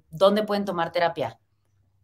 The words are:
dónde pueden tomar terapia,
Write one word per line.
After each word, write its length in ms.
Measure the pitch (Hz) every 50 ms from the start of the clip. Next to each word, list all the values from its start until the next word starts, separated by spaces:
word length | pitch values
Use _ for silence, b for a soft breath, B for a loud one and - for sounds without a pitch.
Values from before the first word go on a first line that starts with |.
| _ _
dónde 340 | - 156 190 196 202 214 214
pueden 220 | 202 208 202 202
tomar 260 | 196 180 175 165 165
terapia, 480 | - 175 170 165 160 160 131 113 - - _ _ _ _ _ _ _ _ _ _ _ _